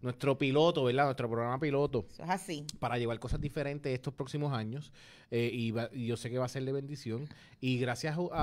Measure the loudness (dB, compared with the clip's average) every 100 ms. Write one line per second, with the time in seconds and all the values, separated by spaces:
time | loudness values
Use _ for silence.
0 | -6 0 0 2 4 6 6 6 4 4
1 | 2 2 0 0 0 0 2 2 2 0
2 | -4 -10 -2 -2 -2 -6 -6 -4 -2 0
3 | 0 -2 -2 -2 -2 -2 -4 -4 -2 -2
4 | -4 -6 -6 -2 0 0 -2 -6 -10 -18
5 | -20 -20 -4 0 0 0 0 0 -2 -4
6 | -2 -2 -2 -2 -2 -2 -2 -2 -4 -8
7 | -4 -4 -6 -12 -20 -4 0 2 2 0
8 | -2 -2 -2 0